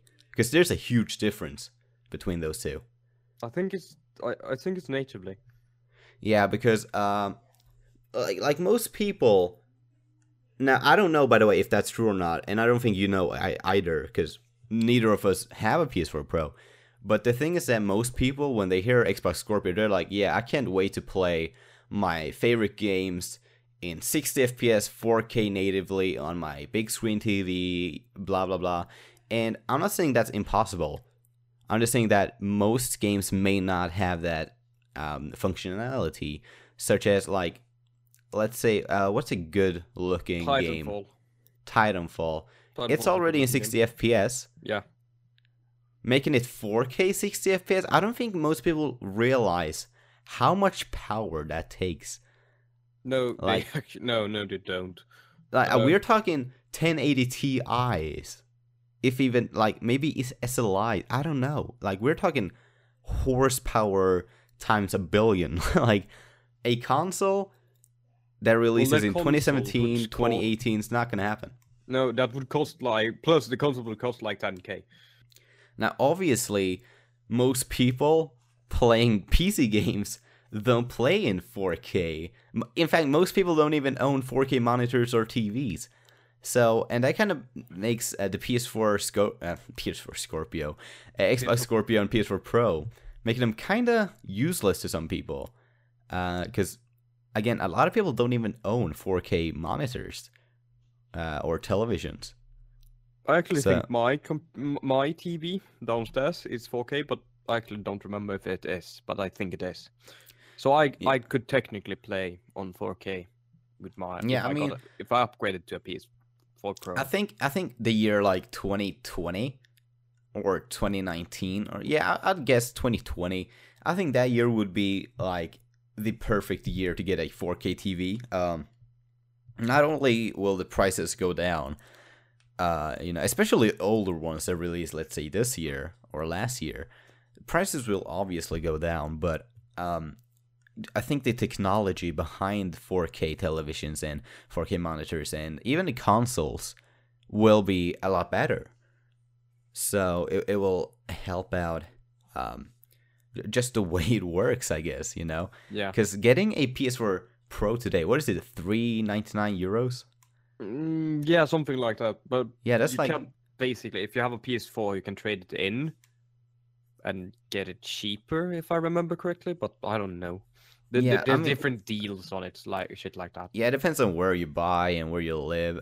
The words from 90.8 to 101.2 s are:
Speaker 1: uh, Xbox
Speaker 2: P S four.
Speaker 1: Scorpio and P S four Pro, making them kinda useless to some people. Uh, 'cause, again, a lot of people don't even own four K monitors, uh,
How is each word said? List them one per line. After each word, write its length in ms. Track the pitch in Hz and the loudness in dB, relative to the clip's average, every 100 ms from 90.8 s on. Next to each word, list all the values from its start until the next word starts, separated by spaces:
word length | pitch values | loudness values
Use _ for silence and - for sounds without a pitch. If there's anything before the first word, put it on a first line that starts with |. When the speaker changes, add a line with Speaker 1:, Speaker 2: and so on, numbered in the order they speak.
| - - - - | -16 -20 -20 -2
Speaker 1:
uh, 40 | |
Xbox 40 | 95 | 2
Speaker 2:
P 60 | |
S 100 | 123 | 2
four. 140 | 127 120 | 2 0
Speaker 1:
Scorpio 440 | - 110 104 110 | 2 0 4 2
and 80 | 101 | 4
P 80 | 117 | 0
S 60 | 101 | 0
four 120 | 95 | -4
Pro, 480 | - 117 117 80 92 - - - | 0 2 2 0 -4 -14 -20 -8
making 180 | 113 123 | -4 0
them 120 | 120 | 0
kinda 600 | 107 - 208 240 233 202 - | -2 -2 0 2 2 0 -6
useless 580 | - 98 147 180 104 87 | -12 -2 -2 2 0 0
to 80 | 85 | -2
some 180 | 85 80 | -4 -4
people. 460 | 80 - 69 - _ _ _ _ _ _ | -6 -6 -10 -10 _ _ _ _ _ _
Uh, 360 | 90 90 90 87 | -4 -4 -4 -4
'cause, 320 | - 92 - _ _ _ _ _ 110 | -2 -4 -4 _ _ _ _ _ -2
again, 240 | 107 117 | 0 0
a 80 | 92 | -2
lot 200 | 82 156 | 2 2
of 60 | |
people 200 | 196 196 | 2 0
don't 200 | 123 123 | 0 0
even 220 | 123 113 - | 2 -2 -4
own 300 | 95 117 92 | -2 -2 -2
four 260 | 76 - 92 | -4 -2 -2
K 320 | - 92 82 | 0 -2 0
monitors, 800 | - 80 - 147 127 92 - - _ _ _ _ _ _ _ _ | -4 -4 -4 -4 -6 -10 -14 -18 _ _ _ _ _ _ _ _
uh, 280 | 85 | -8